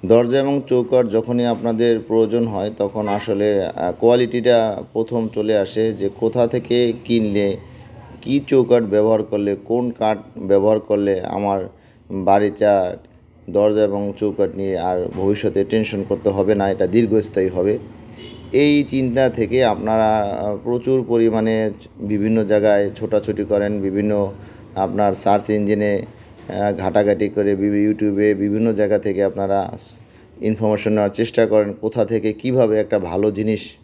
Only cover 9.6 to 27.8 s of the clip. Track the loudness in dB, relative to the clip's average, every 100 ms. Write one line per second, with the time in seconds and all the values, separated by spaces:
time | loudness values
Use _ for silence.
9.6 | -2 -4 -2 -2 -2 -2 -6 -14 2 2
10.6 | 4 0 0 0 2 0 -2 -4 -2 -2
11.6 | -4 -14 _ _ _ -6 2 4 2 2
12.6 | 2 4 2 -6 -16 -20 _ _ -4 2
13.6 | 2 4 0 0 -6 -4 -4 -2 -4 -2
14.6 | -4 -4 -2 -2 -4 -2 -2 0 0 -2
15.6 | 0 0 -2 -4 -4 -2 -2 0 0 2
16.6 | 0 0 0 2 2 0 0 -2 -2 0
17.6 | 0 -2 -6 -20 -20 -20 -18 -18 -4 2
18.6 | 4 2 0 -2 -2 2 0 0 -2 2
19.6 | 2 0 0 2 2 2 -2 -4 -6 -6
20.6 | -4 -4 0 -2 0 2 2 2 0 0
21.6 | -2 -6 -18 -12 -6 -2 0 0 2 2
22.6 | 4 2 0 -4 -2 -2 -2 -6 -2 0
23.6 | 0 -2 -2 -2 0 0 -2 -6 -18 -20
24.6 | -14 -4 -4 0 0 0 0 0 2 -2
25.6 | 0 0 0 -2 -6 -16 -20 -20 -10 -2
26.6 | -2 0 0 2 2 2 0 0 0 0
27.6 | 0 2